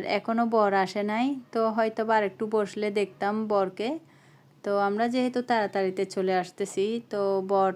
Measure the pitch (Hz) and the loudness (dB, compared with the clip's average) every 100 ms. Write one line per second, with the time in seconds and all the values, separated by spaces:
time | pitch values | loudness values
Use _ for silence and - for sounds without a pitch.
0 | - 202 208 226 233 226 202 196 185 208 | 0 -2 0 0 2 4 4 4 0 -2
1 | 208 214 262 269 - 233 226 214 220 220 | -2 0 -2 -2 -4 0 0 2 0 0
2 | 220 220 202 190 220 214 202 214 208 208 | 0 2 0 -2 -2 0 0 -2 -2 0
3 | 196 - 202 214 214 202 190 190 220 320 | -2 -2 -2 -2 0 0 0 -2 -6 -6
4 | - - - - _ _ 208 202 202 208 | -10 -20 -20 -20 _ _ -2 0 0 0
5 | 233 254 254 247 247 233 202 202 190 185 | 0 0 0 -2 0 0 0 0 -2 -2
6 | 190 202 185 185 175 - 196 - 202 233 | -4 -2 0 0 -2 -6 -6 -2 -2 -2
7 | 233 208 196 196 190 196 190 | -6 -2 0 0 2 2 2